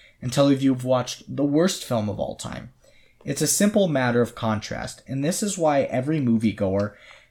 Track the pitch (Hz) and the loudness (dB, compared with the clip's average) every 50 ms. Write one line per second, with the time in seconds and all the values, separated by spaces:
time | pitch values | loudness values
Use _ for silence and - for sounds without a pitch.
0 | - - _ _ - 127 123 143 139 143 139 131 135 135 131 123 123 127 127 123 | -20 -20 _ _ -8 -2 2 2 4 4 4 4 4 2 2 2 0 0 0 0
1 | 123 - - - - - 131 131 143 143 143 156 175 190 - - - - 127 110 | 0 -2 -8 -12 -12 -10 -4 -2 0 2 2 4 2 2 0 -4 -4 -2 -2 -2
2 | 104 104 95 - 65 - - - - - - 62 - - - _ _ _ _ - | -2 -2 -4 -4 -6 -6 -6 -8 -10 -10 -10 -12 -14 -16 -20 _ _ _ _ -20
3 | _ _ _ _ _ 143 143 - 151 147 - - 202 208 214 208 196 170 147 135 | _ _ _ _ _ -8 -4 -2 0 0 2 2 2 2 4 2 2 2 2 0
4 | 127 120 120 120 117 - - - 120 110 107 104 - - - 117 - 123 - - | 0 2 2 2 2 0 -2 -4 -2 -2 -2 -2 -4 -6 -8 -8 -8 -10 -12 -14
5 | _ - 135 135 139 160 190 - 220 202 - 180 160 151 143 139 127 - - 127 | _ -8 -6 -2 -2 -2 -2 -2 -2 -4 -2 0 2 2 4 2 2 0 -2 -2
6 | 127 147 160 156 131 120 113 110 113 107 95 - 101 95 95 101 101 101 - - | 0 0 0 0 2 2 2 2 2 0 0 0 -2 0 0 0 -2 -2 -6 -12
7 | - - - - _ _ | -20 -20 -20 -20 _ _